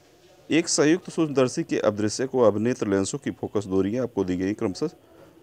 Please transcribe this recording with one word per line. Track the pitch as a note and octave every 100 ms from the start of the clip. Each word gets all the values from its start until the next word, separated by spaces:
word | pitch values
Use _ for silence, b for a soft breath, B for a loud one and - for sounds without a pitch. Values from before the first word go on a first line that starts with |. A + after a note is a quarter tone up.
| _ _ _ - -
एक | C#3+ E3+
संयुक्त | - D3+ F3 -
सूक्ष्मदर्शी | - D#3+ C3+ B2+ E3
के | D#3+ C#3
अभिदृश्य | - G#2 G#2 - C3
को | C3
अभिनेत्र | A2+ G#2 A2+ B2+ A2
लेंसों | G2 F#2+ C#3+
की | -
फोकस | F#2+ G2 G#2+
दूरियां | G2 F#2+ F#2+ A#2+ A#2
आपको | -
दी | F#2 F2+
गई, | F#2+
क्रमशः | G#2 A2 F#2 D#3 - b b b b